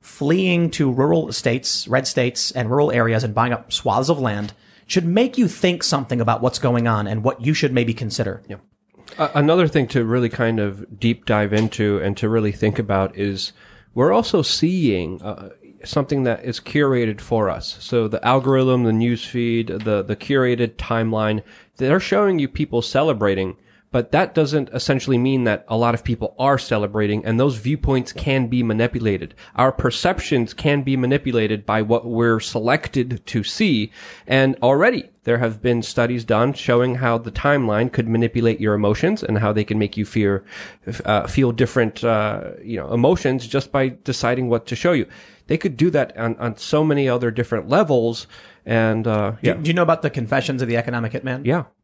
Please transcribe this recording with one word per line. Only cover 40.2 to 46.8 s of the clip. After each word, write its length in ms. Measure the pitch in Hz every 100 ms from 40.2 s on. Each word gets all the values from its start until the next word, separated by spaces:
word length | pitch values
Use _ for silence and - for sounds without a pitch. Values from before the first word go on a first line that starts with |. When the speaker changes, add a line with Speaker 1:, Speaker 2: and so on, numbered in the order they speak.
| 101 98 - - - - - 113 -
Speaker 2:
uh, 220 | 107 -
feel 240 | - 131
different, 520 | 117 123 131 113 -
uh, 460 | 117 110 107 101 - -
you 140 | 104 107
know, 140 | 69
emotions 540 | 117 131 180 139 131 117
just 260 | 139 -
by 180 | 139 131
deciding 600 | 127 - 127 120 123 127
what 160 | 117 -
to 100 | 120
show 180 | 175
you. 120 | 165 - - - - -
They 120 | 151
could 180 | 151 120
do 140 | 175
that 260 | 135 110 -
on, 180 | 117 117
on 200 | 120 104
so 260 | - 151